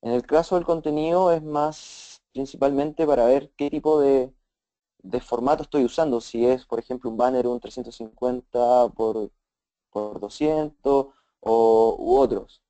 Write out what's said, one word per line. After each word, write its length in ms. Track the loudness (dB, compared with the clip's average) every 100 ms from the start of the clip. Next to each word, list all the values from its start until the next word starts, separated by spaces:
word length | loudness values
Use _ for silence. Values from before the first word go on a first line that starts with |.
En 100 | -2
el 140 | -4 0
caso 300 | 0 2 -2
del 100 | 0
contenido 640 | -4 -2 -4 0 2 2
es 100 | 0
más 800 | -2 -4 -4 -6 -20 -20 -20 -20 _
principalmente 720 | -10 -10 -2 0 0 -2 -2 0
para 180 | 2 4
ver 260 | 2 0 _
qué 140 | -6
tipo 300 | -4 0 2
de, 340 | 4 2 0 _ _ _ _ _ _ _
de 220 | -8 -8
formato 420 | -4 -4 0 -2
estoy 220 | -2 -2 0
usando, 340 | 0 -2 -2
si 260 | -4 0 0
es, 200 | 0 -4
por 140 | -10
ejemplo, 300 | -8 -10 -8
un 80 | -2
banner, 300 | 0 0 -2
un 120 | -4
trescientos 360 | -10 -14 -14 -14
cincuenta 960 | -18 _ -6 -6 -6 -2 2 4 2
por, 420 | 0 -4 -4 -8 _ _ _ _ _ _
por 280 | -10 -8 -10
doscientos 880 | -12 -4 -2 -2 -4 _ 0 0 0 _ _ _
o, 560 | 0 2 4 4 4 0
u 180 | 0 2
otros. 440 | 2 0 -8 _